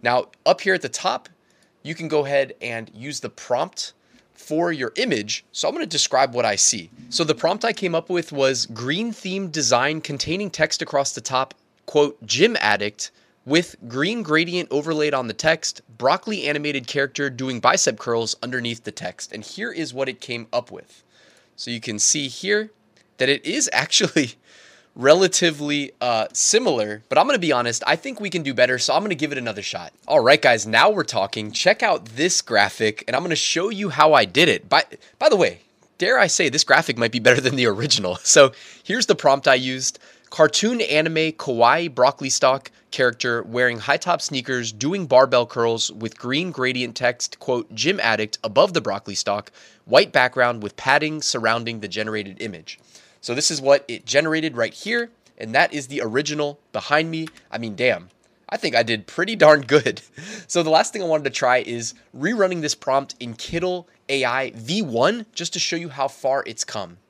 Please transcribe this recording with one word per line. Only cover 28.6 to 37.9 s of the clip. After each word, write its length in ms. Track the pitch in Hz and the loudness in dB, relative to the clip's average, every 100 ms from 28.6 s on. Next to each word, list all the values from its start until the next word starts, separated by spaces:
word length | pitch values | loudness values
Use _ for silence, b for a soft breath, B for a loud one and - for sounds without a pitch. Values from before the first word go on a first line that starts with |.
| 123 127 | 2 2
so 160 | - | 0
I'm 80 | 143 | 0
gonna 120 | 208 | 0
give 180 | 160 147 | -4 -4
it 60 | 135 | -4
another 220 | 117 104 | -8 -8
shot. 320 | 98 92 85 _ - | -10 -10 -12 _ -4
All 140 | 151 | 0
right, 200 | 120 151 | 4 6
guys, 260 | 135 117 107 | 6 4 2
now 220 | 110 170 | 4 4
we're 160 | 208 | 4
talking. 460 | 143 117 98 - 107 | -2 -2 -2 -4 -8
Check 320 | - 180 220 | 0 2 2
out 240 | 226 165 110 113 | 2 0 -4 -2
this 240 | 170 - | 0 0
graphic, 640 | - 107 101 - 110 107 - | 0 2 2 2 -2 -2 -4
and 80 | |
I'm 80 | 123 | -4
gonna 140 | 175 156 | -2 -2
show 320 | - 160 196 | -2 -2 -2
you 220 | 208 202 | -4 -6
how 240 | 135 156 | 4 6
I 100 | 147 | 6
did 240 | 104 95 170 | 6 4 4
it. 220 | 104 - | 2 2
By, 140 | 143 - - b b | 0 0 -10 b b
by 100 | 302 | 2
the 80 | 214 | 4
way, 240 | 135 87 _ _ _ _ | 2 0 _ _ _ _
dare 200 | 185 254 | -2 2
I 100 | 190 | 2
say 200 | - 165 | 2 0
this 160 | 123 | 0
graphic 320 | - 135 165 120 | 4 4 4 -2
might 160 | 117 | 0
be 60 | 120 | 4
better 240 | 113 120 | 4 4
than 140 | 131 131 | 2 2
the 100 | 120 | 0
original. 520 | 101 139 | 0 -2